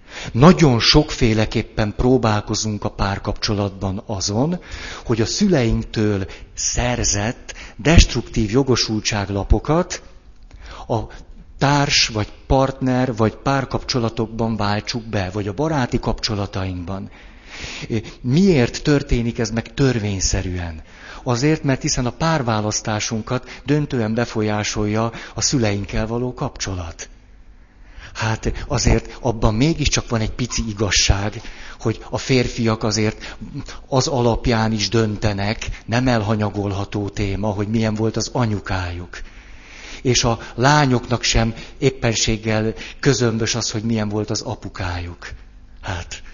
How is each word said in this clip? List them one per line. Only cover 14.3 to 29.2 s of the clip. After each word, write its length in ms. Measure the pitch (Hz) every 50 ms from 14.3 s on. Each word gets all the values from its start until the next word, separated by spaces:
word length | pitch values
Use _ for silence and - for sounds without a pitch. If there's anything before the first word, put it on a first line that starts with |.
| 110 113 117 113 113
váltsuk 480 | 104 104 101 104 104 104 - - 123 110
be, 260 | 113 107 107 95 90
vagy 180 | 92 107 101 104
a 60 | 98
baráti 460 | 90 147 160 160 147 123 147 - 117
kapcsolatainkban. 1120 | - 123 110 - - - 113 101 101 95 - 98 95 92 90 90 87 87 98 95 101 101 - - - - - - - - - - - - - - - - 120 110 104 - - -
Miért 600 | - 123 123 156 196 202 175 139 120 117 - - -
történik 560 | 151 147 143 143 143 - 123 117 120 113 -
ez 100 | 120 104
meg 240 | 110 117 - - -
törvényszerűen? 1080 | - 143 131 123 117 101 104 101 92 90 - - 98 92 92 87 90 87 85 80 80 - - - - - - - - -
Azért, 400 | 131 120 117 131 151 156 156 -
mert 180 | 143 131 -
hiszen 240 | - - - - 127
a 60 | 120
párválasztásunkat 1500 | - - 160 165 160 156 127 120 113 107 104 107 104 - - - 110 107 - - 117 110 107 - 127 127 - - - - -
döntően 480 | - 143 151 147 139 - 127 113 107 113
befolyásolja 1000 | 113 120 - - 117 107 107 104 104 104 - - 110 107 104 104 110 113 117 - - - - -
a 80 | -
szüleinkkel 680 | 107 - - 139 113 107 101 101 101 - - 113 110 107
való 260 | 117 120 123 123 120
kapcsolat. 760 | - 151 123 - - - 98 95 92 87 82 82 - - - - - - - - - - - - - - - - - - - - - - - -
Hát 520 | - 113 110 110 104 - 117 - - - -
azért 500 | 147 117 - - 113 113 - - - -